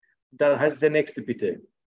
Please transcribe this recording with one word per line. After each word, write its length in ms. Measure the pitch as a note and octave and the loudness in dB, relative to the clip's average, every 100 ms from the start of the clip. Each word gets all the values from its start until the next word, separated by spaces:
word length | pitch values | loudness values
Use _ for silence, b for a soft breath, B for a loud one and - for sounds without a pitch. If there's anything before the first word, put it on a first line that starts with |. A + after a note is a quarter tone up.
| _ _ _ | _ _ _
dann 300 | - D3 C3+ | 0 0 2
heißt 160 | D3+ C3+ | 0 2
es, 40 | |
„Der 120 | D3+ | 0
nächste 320 | D3+ D3+ - | 2 -2 -6
bitte.“ 400 | A2+ A2+ G2 - - _ | -8 -4 -4 -6 -12 _